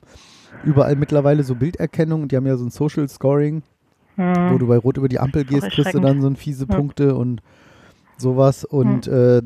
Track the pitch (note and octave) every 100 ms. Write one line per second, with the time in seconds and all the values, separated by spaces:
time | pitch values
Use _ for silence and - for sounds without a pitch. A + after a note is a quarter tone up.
0 | _ - - - - - D#3 C#3 - C#3+
1 | D3 D3 C#3+ D3+ C3 B2 D3 - E3 -
2 | D#3+ D#3+ C#3+ C3+ C3+ C3 A#2+ - D3 -
3 | C#3+ - C3+ C#3+ D3 D#3 - _ _ _
4 | _ - F3+ F3 F3+ - A#2+ A#2+ B2 C3+
5 | C3+ B2+ C3+ D3+ C3 C#3+ - - D3 D3
6 | C3+ C#3 C3+ C3+ D3+ C3 C3+ F#3+ C#3+ -
7 | C#3+ B2+ B2 A#2 - _ _ - - _
8 | _ - B2+ B2+ C3+ - - C#3+ B2+ B2+
9 | - B2+ B2 B2